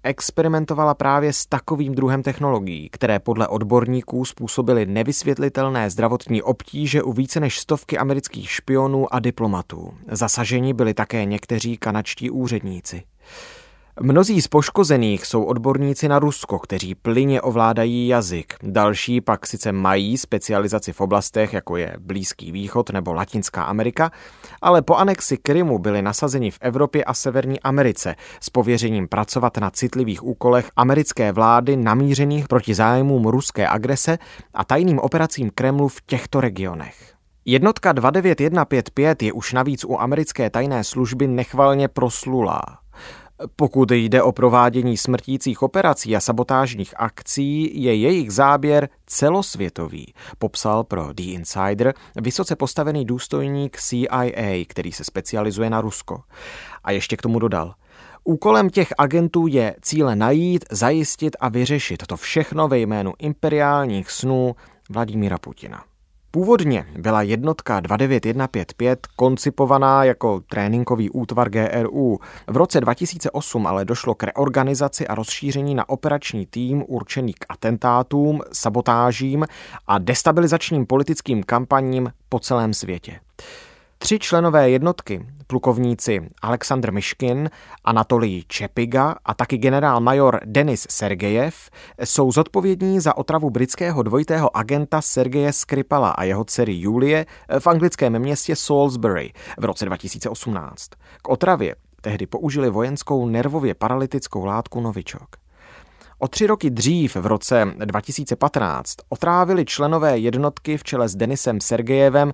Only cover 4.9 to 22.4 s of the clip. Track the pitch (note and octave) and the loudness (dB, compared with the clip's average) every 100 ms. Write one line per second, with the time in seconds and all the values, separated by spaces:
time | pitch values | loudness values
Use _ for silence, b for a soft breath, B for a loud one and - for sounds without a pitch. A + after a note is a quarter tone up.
4.9 | G2+ A2+ - - C3+ C#3+ C3+ C3+ C3 G#2 | -2 -2 -2 -2 -2 -2 -2 -2 -2 -2
5.9 | F2+ A2+ B2 - A2+ - A#2+ - C#3+ D3 | 0 0 0 -2 -2 0 -4 -4 -6 -2
6.9 | D3 C3 A2+ C3+ D#3+ C#3 - - D3+ - | 0 0 -2 -2 0 -2 -4 -4 -4 -2
7.9 | - C3+ C#3 - - - - - C3+ C3+ | -2 0 -2 -4 -10 -8 -8 0 2 2
8.9 | C3+ C3+ B2+ A#2+ - A2+ F2+ - E2 E2+ | 2 0 0 -2 0 -2 -2 -6 -12 -14
9.9 | - - G#2+ A2+ - A2+ B2 C3 A#2+ A2 | -16 -8 -4 -2 -2 0 0 0 2 0
10.9 | G#2+ G#2+ A2+ G2+ G#2 - A2+ A#2 A#2 A2+ | 0 -2 -2 -2 -4 -4 -4 -4 -4 -4
11.9 | G#2+ - - B2 B2+ B2 A2 G2 F2+ - | -4 -4 -8 -6 -4 -4 -4 -6 -10 -12
12.9 | F2 - _ B B B B B B B | -14 -16 _ B B B B B B B
13.9 | B C3 D3 F#3+ G3 - D3 - - E3+ | B 2 4 4 2 4 2 2 2 4
14.9 | C3+ A2 G2 - A#2 G#2+ B2 B2+ C3+ C#3 | 4 2 0 -2 -2 0 0 0 0 0
15.9 | C#3 D3+ C#3+ D3 - - F#2+ - F#2+ F#2 | 0 2 2 2 -2 -4 -6 -4 -6 -6
16.9 | F#2+ A#2 A#2 C#3 C3 B2+ A#2 A2+ A2+ A#2 | -6 0 2 4 2 0 2 2 2 0
17.9 | A#2+ B2 A#2+ F#2 F2 - - G2+ G#2+ G#2 | 0 2 2 0 -4 -8 -12 -2 2 2
18.9 | G2+ - B2 A#2 G#2 - - A2 G2 F#2+ | 2 0 0 0 -2 -2 -6 -2 0 2
19.9 | G2 G2+ B2+ - G#2 - G#2 G2+ G#2 - | 2 0 -4 -2 -4 -2 -2 0 -2 -4
20.9 | - F#2+ G2+ - A2+ G#2 G#2 - F2 E2+ | -4 0 0 0 -2 -2 -2 -6 -6 -6
21.9 | E2 F#2 G2 F#2 - | -10 -8 -6 -6 -10